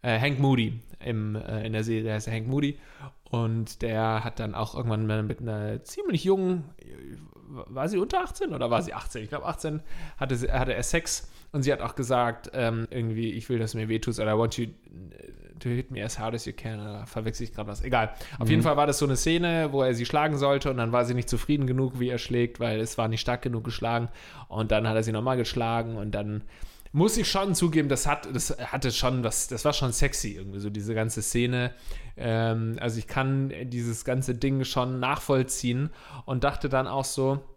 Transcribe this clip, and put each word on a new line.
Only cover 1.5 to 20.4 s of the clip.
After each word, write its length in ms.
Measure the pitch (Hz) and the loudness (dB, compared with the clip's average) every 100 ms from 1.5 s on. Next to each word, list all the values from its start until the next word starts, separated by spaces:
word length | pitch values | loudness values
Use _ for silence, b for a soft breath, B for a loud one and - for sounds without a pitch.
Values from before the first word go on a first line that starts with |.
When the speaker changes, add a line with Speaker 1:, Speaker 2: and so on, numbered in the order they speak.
| 110 110 | -4 -2
Speaker 1:
in 80 | |
der 100 | 110 | -2
Serie 280 | 110 110 113 | 0 0 0
heißt 140 | 107 104 | -2 -2
er 60 | |
Hank 140 | 110 113 | -4 0
Moody. 320 | 139 143 143 B B 139 - | 0 0 -4 B B -18 -18
Und 580 | - 120 113 113 110 - | -4 0 2 0 -2 -4
der 420 | 113 110 110 110 | -2 2 2 0
hat 160 | 117 - | -2 -4
dann 140 | 107 | -6
auch 220 | 104 107 - | -4 -4 -2
irgendwann 320 | 113 107 110 | -2 0 0
mal 160 | 110 | 0
mit 180 | 107 - | -2 -4
einer 420 | 117 107 107 113 | -4 -4 -4 -6
ziemlich 400 | - - 403 170 | -8 -6 0 0
jungen, 420 | 185 190 185 180 147 - - - 67 139 156 - 151 | 4 4 4 0 -4 -16 -18 -16 -16 -16 -18 -20 -16
war 420 | 131 - 127 151 | -14 -10 -4 0
sie 80 | 202 | 0
unter 240 | 196 370 | 2 0
achtzehn 320 | 359 - 370 | -2 -4 -4
oder 160 | 143 120 | -2 2
war 140 | 117 | 2
sie 100 | 170 | 0
achtzehn? 300 | 101 - - | -6 -8 -8
Ich 60 | 107 | -6
glaub, 140 | 147 | -6
achtzehn 380 | - 160 156 156 - B 156 B | -4 -4 -4 -4 -4 B -6 B
hatte 180 | 135 123 | -2 0
sie, 160 | 127 | 2
hatte 240 | 131 127 107 | 2 2 0
er 80 | |
Sex. 480 | 120 170 - - - B B | 2 0 0 -6 -6 B B
Und 120 | 147 | 0
sie 100 | 135 | 2
hat 80 | 135 | 2
auch 140 | 117 - | 0 -2
gesagt, 560 | 123 127 120 113 - | 2 4 4 0 -6
ähm, 340 | - 117 113 113 | 0 0 0 -4
irgendwie, 400 | 123 113 110 113 | -4 -2 -2 -2
„Ich 180 | 113 - | -4 -2
will, 80 | 120 | 0
dass 140 | 110 | 0
du 80 | 113 | -2
mir 100 | 110 | 0
wehtust“, 300 | 113 120 107 | 0 0 0
oder 160 | 107 107 | 2 4
„I 20 | |
want 180 | 113 117 | 4 2
you 100 | 113 - - - 92 - - - - - | -4 -6 -20 -18 -18 -18 -18 -18 -18 -8
to 100 | 123 | -2
hit 200 | 120 131 | -2 -4
me 140 | 123 | -6
as 160 | 110 - | -6 -4
hard 160 | 110 113 | -4 -4
as 100 | - | -6
you 80 | |
can“, 260 | - 113 107 | -8 -8 -6
oder 280 | 104 104 110 | -8 -10 -8
verwechsel 380 | 117 110 - 120 | -4 -4 -4 -6
ich 80 | - | -6
grad 100 | 104 | -8
was? 160 | 101 | -6
Egal. 300 | 127 120 110 B B 135 | 2 2 2 B B -2
Auf 80 | 113 | 4
Speaker 2:
Mhm. 60 | |
Speaker 1:
jeden 100 | 160 | 6
Fall 140 | 165 143 | 6 6
war 80 | 147 | 4
das 140 | 139 | 4
so 60 | 139 | 2
eine 100 | 127 | 2
Szene, 540 | 160 165 175 165 151 | 4 4 4 2 2
wo 100 | 139 | 4
er 140 | 131 117 | 4 2
sie 100 | 120 | 2
schlagen 320 | 147 151 | 2 2
sollte 320 | 143 | 4